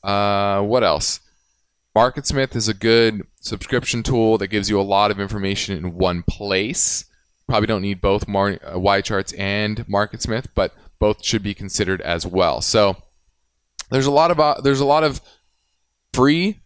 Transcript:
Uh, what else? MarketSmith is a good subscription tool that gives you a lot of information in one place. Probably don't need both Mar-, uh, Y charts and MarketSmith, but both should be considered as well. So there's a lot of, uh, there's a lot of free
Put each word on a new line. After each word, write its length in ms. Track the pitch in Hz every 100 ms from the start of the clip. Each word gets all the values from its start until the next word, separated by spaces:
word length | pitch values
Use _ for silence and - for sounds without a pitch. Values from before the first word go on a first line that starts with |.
Uh, 580 | 98 101 101 101 101 98
what 220 | 104 123
else? 360 | 104 76 - - _ _ _ _ _ _ _ 107
MarketSmith 600 | 120 131 139 143 135 120
is 120 | 107
a 60 |
good 540 | 98 113 117 113 107 - _
subscription 600 | - 110 - 127 - 120
tool 380 | 110 123 110 110
that 80 | 98
gives 240 | 104 101
you 80 | 101
a 20 |
lot 300 | 98 98 104
of 80 | 98
information 580 | 98 104 98 98 - 95
in 160 | 87
one 300 | 85 92 87
place. 840 | 85 - 101 95 107 180 - - - _ _ _ -
Probably 220 | 113 107
don't 140 | 107
need 180 | 98 95
both 260 | 101 101 -
Mar-, 320 | 98 101 95 -
uh, 140 | 90
Y 220 | 95 101
charts 320 | - 101 98
and 520 | - 98 101 107 107 117
MarketSmith, 600 | 101 104 - - 113 - -
but 180 | 92 - - _
both 280 | 107 107 -
should 180 | 113
be 100 | 101
considered 460 | 98 98 - 95 95
as 240 | - 85 82
well. 360 | 92 85 62
So 340 | - 113 101 92 - _ _ _ _ _ _ - -
there's 140 | 131 135
a 60 |
lot 200 | 143 165
of, 80 | 165
uh, 220 | 151 -
there's 160 | 139 135
a 60 | 143
lot 180 | 147
of 160 | 156 135 _ _ _ _ _ _ _ _ _
free 480 | - 131 160 185 208